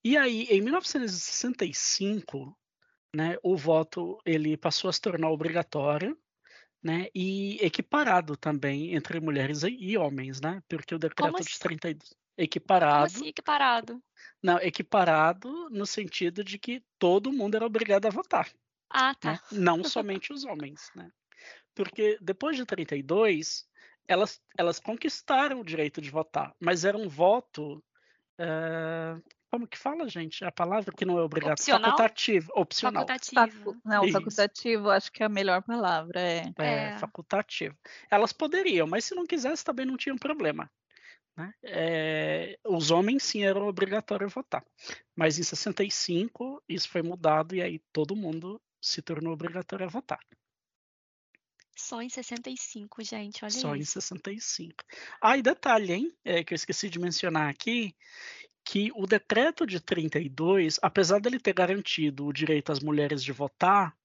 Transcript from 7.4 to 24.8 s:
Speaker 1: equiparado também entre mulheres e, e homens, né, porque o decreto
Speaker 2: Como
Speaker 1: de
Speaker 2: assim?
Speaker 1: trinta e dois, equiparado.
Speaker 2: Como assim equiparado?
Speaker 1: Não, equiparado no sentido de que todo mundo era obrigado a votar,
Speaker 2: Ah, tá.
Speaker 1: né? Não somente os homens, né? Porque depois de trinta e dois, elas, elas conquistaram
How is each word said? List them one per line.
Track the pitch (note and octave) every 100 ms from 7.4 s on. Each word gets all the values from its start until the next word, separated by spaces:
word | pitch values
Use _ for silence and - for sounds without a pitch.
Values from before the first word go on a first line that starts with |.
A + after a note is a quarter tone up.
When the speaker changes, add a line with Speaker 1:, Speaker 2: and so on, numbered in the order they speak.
| G3 G#3
Speaker 1:
equiparado | F#3 - - D4 C4+ F3+ D#3 C#3+
também | D#3 D3 C#3 C#3 E3
entre | E3 - E3+
mulheres | D#3 C#3 C3+ D3
e, | E3+
e | B3 F#3 G#3+
homens, | D3+ C3+ C3 C3+
né, | D3+ F#3+ _
porque | D#3+ -
o | E3
decreto | D#3+ - -
Speaker 2:
Como | F4
Speaker 1:
de | E4
Speaker 2:
assim? | -
Speaker 1:
trinta | F3+ D#3+ E3+
e |
dois, | D3+ - _ _ -
equiparado. | D#3+ - - F#3 D#3 D3 D3+
Speaker 2:
Como |
assim | G3 D4+
equiparado? | D#4 - D4 C4+ A#3 A3 A#3+ _ _ - _
Speaker 1:
Não, | F#3+ F3
equiparado | F3+ - G3 G#3 F3 D#3 D#3+ F#3 B3 D#4+ E4
no | G#3 G3+
sentido | - F#3+ - F3 F3+
de | F#3+ G3+
que | - B3 _ _
todo | F3+ F#3+ A3+
mundo | C#4 G#3 G#3+
era | A3+
obrigado | G#3+ A3 G3+ G#3+
a |
votar, | G3+ F#4 - - _ _ _ _
Speaker 2:
Ah, | - D#3 -
tá. | -
Speaker 1:
né? | D#3+ -
Não | G#3 F3 E3
somente | A#3+ A#3+ G#3 F#3+ -
os | C#4+
homens, | C4+ D#3+ C#3 D3+ -
né? | F3+ F3 _ _ _ - - _
Porque | - F#3+ - G#3+ G#3+
depois | F3 F#3+ D4 C#4
de | B3
trinta | F#3 D#3 C#3+
e |
dois, | C3+ F#3 A3 D#3+ D#3+ - - _ - _ -
elas, | F3+ F#3 - _ -
elas | E3+
conquistaram | E3+